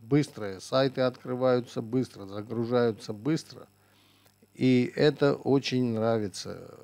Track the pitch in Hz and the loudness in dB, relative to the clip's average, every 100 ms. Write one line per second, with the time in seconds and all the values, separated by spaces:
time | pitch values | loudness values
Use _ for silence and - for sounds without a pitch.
0 | 110 143 143 - 101 92 - 131 135 131 | 2 2 2 -4 -10 -10 -2 2 2 2
1 | 127 127 127 127 127 123 120 131 113 131 | -2 -2 -8 0 2 2 0 -8 -2 -2
2 | 113 95 98 101 107 117 117 123 120 104 | -2 -8 -12 -12 -6 -4 0 2 2 0
3 | - 104 127 160 - 120 - _ _ _ | -8 -8 -2 -4 -4 -20 -20 _ _ _
4 | _ _ _ _ _ - 127 123 123 - | _ _ _ _ _ 0 4 4 2 2
5 | 147 147 143 - - 139 - 127 123 113 | 2 4 2 2 2 2 2 0 0 0
6 | 113 113 104 - 95 90 85 - | 2 0 -2 -8 -12 -12 -16 -20